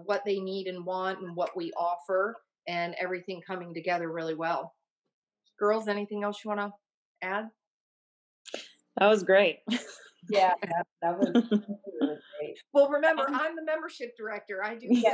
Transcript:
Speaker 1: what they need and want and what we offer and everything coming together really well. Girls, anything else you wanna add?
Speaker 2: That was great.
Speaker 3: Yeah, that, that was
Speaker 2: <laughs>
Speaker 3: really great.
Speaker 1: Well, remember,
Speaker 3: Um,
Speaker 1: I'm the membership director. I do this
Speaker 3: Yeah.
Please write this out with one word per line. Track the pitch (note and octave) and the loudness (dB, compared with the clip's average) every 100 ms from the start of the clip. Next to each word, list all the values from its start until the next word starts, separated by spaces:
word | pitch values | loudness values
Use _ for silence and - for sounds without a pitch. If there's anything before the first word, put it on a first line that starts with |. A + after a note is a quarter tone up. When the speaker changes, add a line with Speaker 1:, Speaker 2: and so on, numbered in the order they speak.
Speaker 1:
what | F3 G3 | -2 -2
they | G3+ G3 | 0 -2
need | F#3+ G3 F#3+ | -2 -6 -6
and | F3+ F3 | -8 -6
want | F#3 F#3 F#3+ | -2 -2 -4
and | F3+ | -6
what | E3+ E3+ F#3 | -4 -4 -4
we | E3+ | -6
offer | - E3+ F3 - F#3 G3+ A3+ - _ - | -2 -2 -2 0 0 0 -4 -16 _ -8
and | F3 E3+ E3+ | -4 -4 -4
everything | F3+ F3+ F3 F3+ | -4 -6 -6 -10
coming | E3+ F#3 F3 | -8 -8 -8
together | E3+ E3+ F3 E3 | -6 -2 -2 -2
really | E3 E3 | -4 -4
well. | D#3 E3 D#3+ E3 - _ _ _ _ _ _ _ _ | -4 -2 -2 -4 -14 _ _ _ _ _ _ _ _
Girls, | G#3 A3 G#3 | 2 2 0
anything | G3+ G#3 G#3 | -2 -2 -2
else | G#3 G3+ | -2 -4
you | G#3+ | -4
wanna | G#3 G3+ G3+ _ _ _ _ | -4 -4 -8 _ _ _ _
add? | F#3 G3 A3 - _ _ _ _ _ _ _ _ - - - _ _ - | -4 -4 -6 -12 _ _ _ _ _ _ _ _ -14 -12 -14 _ _ 4
Speaker 2:
That | G3+ | 6
was | G#3+ | 6
great. | F3+ F#3+ G3 D3+ - A#3 - - - _ F3 | 6 6 6 2 -2 -4 -4 -16 -20 _ 0
Speaker 3:
Yeah, | G3+ F#3 F3+ | 4 4 4
that, | F#3 E3+ F3 _ | 0 -2 -2 _
that | E3+ F3+ | -2 2
was | A#3+ | 4
Speaker 2:
<laughs> | G3+ A3+ G#3 - G#3 G3+ - | 4 4 0 -2 -8 -10 -4
Speaker 3:
really | C#4+ D4+ - D4 | -4 -4 -10 -10
great. | D4+ - _ | -10 -10 _
Speaker 1:
Well, | C#4+ C#4 | 4 4
remember, | C#4+ D#4+ D#4 C#4 | 4 2 2 0
Speaker 3:
Um, | |
Speaker 1:
I'm | C4+ D#4 E4 | 0 -2 -4
the | |
membership | D#4 D#4+ D#4+ - A#3 - | -4 -4 -4 -10 -12 -10
director. | A3 G#3 - F#3+ | -10 -10 -8 -6
I | G#3 A3+ | -6 -6
do | A3+ | 2
this | A#3+ | 4
Speaker 3:
Yeah. | A3 | 4